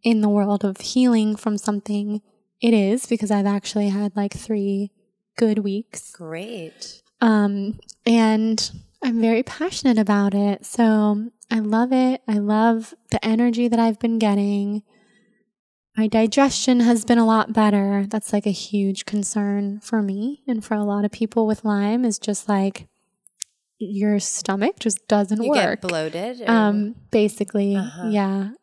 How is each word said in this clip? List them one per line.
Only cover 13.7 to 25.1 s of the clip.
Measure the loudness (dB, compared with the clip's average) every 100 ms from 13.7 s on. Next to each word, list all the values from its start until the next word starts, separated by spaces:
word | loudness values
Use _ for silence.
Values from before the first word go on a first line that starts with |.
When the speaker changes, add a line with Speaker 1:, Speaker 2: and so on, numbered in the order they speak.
| 2
Speaker 1:
I've | 0 0
been | -2 0
getting. | 2 2 0 0 -2 -6 _ _ _ _ _ _ _ _ _ _ _ -2
My | 2
digestion | 2 2 4 2 2 2 4
has | 4 2
been | 4 4
a | 4
lot | 4 2
better. | 2 4 4 2 0 -2
That's, | -4 -2
like, | -2 -2
a |
huge | -4 -4 -2 0 -2
concern | -4 -4 -2 -2 -2 -2 -4 -8
for | -4 -2
me | -2 -4 -6 -6 -4
and | -6
for | -2
a | -2
lot | 0 0
of | -2
people | -2 -2 0 0
with | 0
Lyme, | 0 0 0 0 0
is | -2
just, | -4 -6 0
like, | 0 0 -4 -20 _ _ _ _ _ -18 _ _ _
your | -8 -2 0 0
stomach | -2 -8 -4 -2 -2 -2
just | -4 -4
doesn't | _